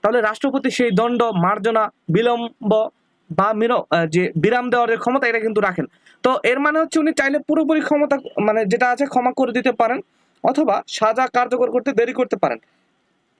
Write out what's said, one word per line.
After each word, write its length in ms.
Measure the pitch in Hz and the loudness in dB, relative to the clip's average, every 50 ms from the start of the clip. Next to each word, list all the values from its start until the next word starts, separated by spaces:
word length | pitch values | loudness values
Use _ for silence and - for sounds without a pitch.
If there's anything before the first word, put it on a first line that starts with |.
| - | -2
তাহলে 180 | 208 233 247 | 0 2 2
রাষ্ট্রপতি 500 | 214 214 214 - - 277 254 269 - 262 | 0 0 -2 -2 -2 -2 -2 -2 -2 -2
সেই 200 | 185 - 247 233 | 0 0 0 2
দণ্ড 320 | 190 190 226 240 247 233 240 | 2 2 0 0 0 0 0
মার্জনা, 720 | 233 202 180 170 185 208 208 190 226 226 220 214 208 - _ _ - | 0 0 0 0 0 0 0 -2 0 0 0 0 -2 -4 _ _ -2
বিলম্ব 800 | 160 202 233 240 240 233 233 233 - _ 226 202 214 220 220 233 - _ _ _ _ _ _ _ 165 | 0 2 2 2 0 0 -4 -8 -12 _ -2 0 2 2 2 -2 -6 _ _ _ _ _ _ _ -2
বা 200 | 185 196 208 226 | 0 0 0 2
মির-, 200 | 208 226 226 196 | 0 0 0 0
আহ, 340 | 190 - - 156 170 165 | 0 -2 0 0 0 0
যে 260 | 160 156 180 180 180 - | 2 0 0 0 0 0
বিরাম 340 | 160 147 208 240 247 247 247 | 0 0 2 2 0 0 0
দেওয়ার 200 | 247 240 240 220 | 0 0 2 0
যে 60 | 226 | 0
ক্ষমতা, 300 | 226 - 240 254 269 262 | -2 0 -2 0 0 0
এটা 140 | 233 226 226 | 0 0 0
কিন্তু 200 | 214 226 214 214 | -2 -2 -2 0
রাখেন। 260 | 202 190 180 170 135 - - _ _ _ _ _ - | -2 -2 -2 -4 -8 -8 -12 _ _ _ _ _ -2
তো 180 | 247 254 - - | 0 0 0 0
এর 180 | 233 254 277 | 0 0 0
মানে 180 | 285 302 302 320 | 0 0 0 0
হচ্ছে 200 | 320 320 - 320 | -2 0 0 0
উনি 140 | 302 320 311 | 0 0 0
চাইলে 260 | - 277 269 277 294 | 0 -2 0 -2 -2
পুরোপুরি 420 | 302 - 302 320 311 285 320 311 | -2 0 0 0 2 2 0 0
ক্ষমতা, 380 | - - 302 294 294 277 285 277 - - - - | 0 0 0 0 2 2 0 -2 -2 -6 -6 -2
মানে 260 | 208 214 214 226 220 | 0 0 2 0 0
যেটা 240 | 196 220 233 247 247 | 0 0 0 2 0
আছে, 160 | 247 240 285 | 0 0 -2
ক্ষমা 260 | 277 - 254 240 247 254 | 0 0 0 0 0 0
করে 200 | - 262 240 220 | 0 -2 0 0
দিতে 200 | 247 - 262 - | -2 -2 -2 0
পারেন 280 | - 233 220 247 403 - - _ _ _ _ _ _ - | 2 0 0 0 -4 -6 -10 _ _ _ _ _ _ -2
অথবা 380 | 233 262 294 311 220 196 233 - | 0 0 2 2 2 0 0 -2
সাজা 400 | - - - 220 214 220 233 262 | -6 -4 0 0 2 2 2 0
কার্যকর 440 | 254 - 247 247 247 247 247 247 240 | 0 0 0 0 0 0 0 0 0
করতে 220 | - 247 226 277 262 | 0 -2 -2 0 0
দেরি 200 | 202 233 240 262 | 0 0 0 0
করতে 240 | 254 254 - - | -2 -2 -2 0
পারেন। 220 | 190 - 139 117 110 - _ _ _ _ _ _ _ _ _ _ _ _ _ _ _ | 0 0 -2 -2 -4 -8 _ _ _ _ _ _ _ _ _ _ _ _ _ _ _